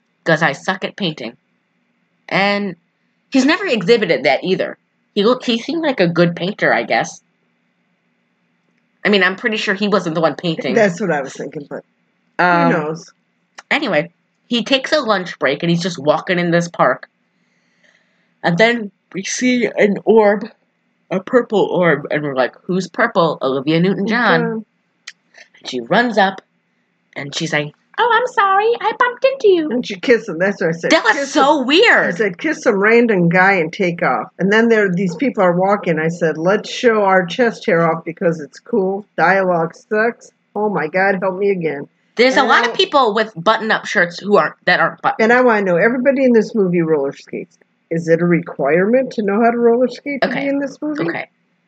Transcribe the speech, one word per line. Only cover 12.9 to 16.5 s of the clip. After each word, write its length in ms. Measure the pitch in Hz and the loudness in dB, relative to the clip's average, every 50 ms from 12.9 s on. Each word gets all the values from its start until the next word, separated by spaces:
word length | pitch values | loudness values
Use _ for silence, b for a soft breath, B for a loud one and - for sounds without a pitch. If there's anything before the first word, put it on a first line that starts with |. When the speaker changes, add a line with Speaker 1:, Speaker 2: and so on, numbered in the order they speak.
| 160 165 - - _ _ _ _ _ _ _ _ _ - _ _ | -8 -8 -12 -20 _ _ _ _ _ _ _ _ _ -20 _ _
Speaker 1:
Anyway, 400 | 214 285 320 226 175 151 160 170 _ _ _ _ _ _ _ _ | -4 -2 -2 0 0 -2 -2 -2 _ _ _ _ _ _ _ _
he 160 | 240 233 226 | -4 -4 0
takes 280 | - 277 262 262 - | 0 -2 -2 0 0
a 80 | 320 311 | -2 -2
lunch 380 | 262 220 208 185 180 175 - - | 0 0 -2 -2 -2 -8 -8 -4
break 240 | 151 131 147 147 | -2 -2 -2 0
and 80 | 170 170 | 0 0
he's 120 | 170 170 | 0 0
just 160 | 175 190 170 - | -2 -4 -6 -2
walking 400 | 139 147 151 156 - - 180 175 | 0 0 0 0 0 -2 -2 -2
in 120 | 175 170 | 0 0